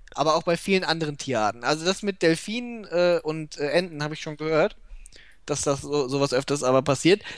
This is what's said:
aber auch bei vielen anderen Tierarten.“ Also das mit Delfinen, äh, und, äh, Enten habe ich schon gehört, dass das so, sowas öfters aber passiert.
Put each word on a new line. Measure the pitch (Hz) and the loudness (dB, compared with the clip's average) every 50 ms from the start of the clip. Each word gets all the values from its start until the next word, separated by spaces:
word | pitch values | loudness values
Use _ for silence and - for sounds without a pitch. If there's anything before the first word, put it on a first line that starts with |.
| - - - | -18 -10 -4
aber | - 139 160 156 | 0 2 2 2
auch | 170 165 | 2 2
bei | 180 170 | 0 0
vielen | 165 - 196 196 190 180 | 0 0 0 0 2 2
anderen | 147 160 165 160 151 147 | 0 -2 0 -2 -4 -4
Tierarten.“ | - - 135 127 113 107 104 101 120 120 | -6 -4 -2 0 2 2 0 0 0 0
Also | 127 151 156 160 | 0 0 2 0
das | 180 196 - - | -2 -2 -2 -4
mit | 202 190 - | -6 -2 2
Delfinen, | 175 165 160 160 - - 214 247 240 240 233 226 202 | 2 2 2 2 -2 -6 -8 -6 -8 -8 -10 -12 -10
äh, | 165 165 175 175 175 175 165 160 | -4 0 2 2 4 2 2 0
und, | 151 156 160 156 147 - | -4 -6 -6 -8 -10 -6
äh, | - 143 143 | -6 -4 0
Enten | 139 170 185 180 160 143 147 | 0 0 0 0 -4 -6 -6
habe | 151 156 | -6 -6
ich | - | -8
schon | - 160 151 | -10 -10 -8
gehört, | 147 151 160 160 151 170 214 - - - - - - - - - - - - - - - | -6 -4 0 2 2 2 2 -2 -8 -16 -18 -18 -18 -18 -18 -20 -20 -20 -20 -20 -14 -6
dass | - 147 143 | -6 -4 -2
das | - 151 139 135 | 0 0 -2 -2
so, | 151 143 143 147 135 | -2 -2 -2 0 0
sowas | 123 139 139 139 139 123 | 0 0 0 2 2 2
öfters | 127 143 - 143 143 123 | 0 0 0 -2 0 2
aber | 127 131 131 | 4 4 4
passiert. | 127 - 139 - - 160 196 208 - - - | 4 2 0 4 6 4 4 4 2 -6 -4